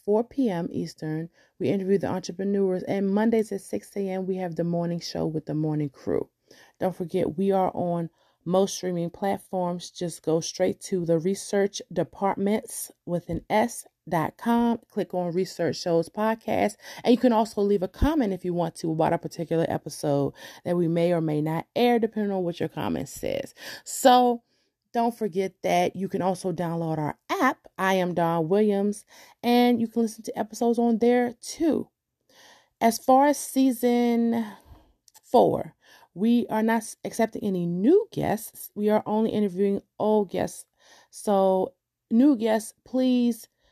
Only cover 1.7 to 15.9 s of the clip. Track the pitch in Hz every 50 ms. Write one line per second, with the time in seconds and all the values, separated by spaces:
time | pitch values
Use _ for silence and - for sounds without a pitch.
1.7 | 196 196 190 185 196 180 - - - 185 - - 170 - 196 196 202 196 196 185
2.7 | 185 185 - - 190 196 202 196 196 208 220 233 233 226 214 - 196 196 - -
3.7 | 208 208 - - - 202 196 190 185 190 190 185 190 185 185 175 160 170 170 170
4.7 | 170 170 170 170 170 170 - - - 165 160 160 156 156 - - 151 156 156 156
5.7 | 151 156 151 139 - - - - 73 - - - _ _ _ - - - - -
6.7 | _ - 180 185 175 - 185 160 - 185 165 - - 165 196 196 190 190 185 -
7.7 | - - 175 175 175 170 170 160 _ _ _ _ _ _ - 170 180 190 196 190
8.7 | - - - 185 180 170 170 170 - - 202 196 196 190 - - - 185 180 175
9.7 | 175 175 - - - - 180 170 - - - 160 160 170 160 - - - 185 196
10.7 | 196 - - - 196 180 170 160 165 165 156 190 196 - - - 214 202 196 202
11.7 | - - - - 170 180 160 - - - 196 196 - - 196 196 214 - - -
12.7 | - - - - - _ _ 170 175 170 - - 170 - - - 196 214 240 233
13.7 | - - - - _ _ _ - 180 165 - - - - - 233 233 233 233 233
14.7 | 226 - _ _ - 208 175 - - 180 180 175 160 185 190 - - - 170 139
15.7 | - - - 180